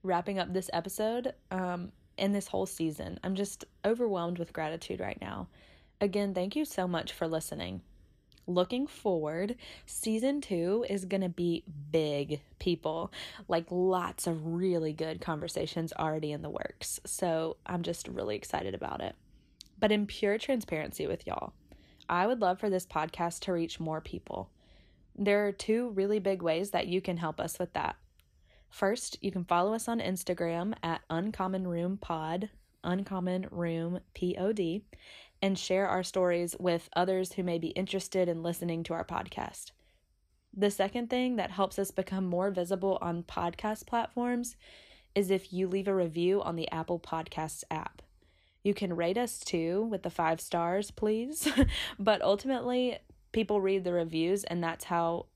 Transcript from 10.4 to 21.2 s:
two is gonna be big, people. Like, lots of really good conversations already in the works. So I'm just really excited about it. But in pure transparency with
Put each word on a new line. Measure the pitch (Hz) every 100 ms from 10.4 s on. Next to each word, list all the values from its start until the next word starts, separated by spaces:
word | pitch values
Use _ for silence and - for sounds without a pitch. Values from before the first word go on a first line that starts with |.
two | 277 175 170 214 240
is | 196
gonna | 185 190 185
be | 170 175 165 - 147 143
big, | 160 151 143 143 147 - -
people. | 185 165 156 160 185 - - - 196
Like, | 170 170
lots | 180 185 180 175 180 175
of | 165
really | 156 170 185 170 156
good | 156 160 165
conversations | - 156 170 - 156 175 165
already | - 156 156 151
in | 147
the | 156
works. | - - - - - -
So | - 180 160 160 -
I'm | - 175
just | 170 170 -
really | - 208
excited | - - - 156
about | 190 - -
it. | - - _ - _ _ - -
But | 214
in | 214 208
pure | - 202 214
transparency | - 254 - 160 156 - 151
with | -